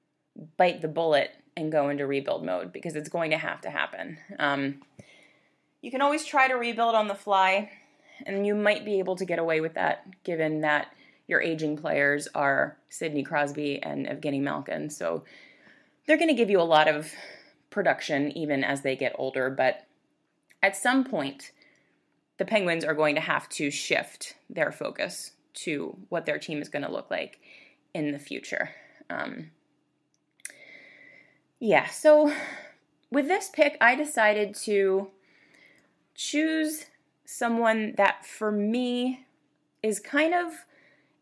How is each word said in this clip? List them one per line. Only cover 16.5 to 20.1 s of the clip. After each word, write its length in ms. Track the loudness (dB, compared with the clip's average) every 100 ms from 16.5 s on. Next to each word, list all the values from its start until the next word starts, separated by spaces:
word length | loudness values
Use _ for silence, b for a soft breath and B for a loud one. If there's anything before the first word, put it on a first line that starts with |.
| 4
a 20 |
lot 240 | 6 6 6
of 240 | 2 -2 -12 B B B B B
production 640 | -2 0 0 0 -2 -2
even 320 | -2 -2 0
as 180 | 0 -2
they 140 | -2 -2
get 200 | -2 -2
older, 320 | -4 -2 -2
but 360 | 2 0 0 -6 _ _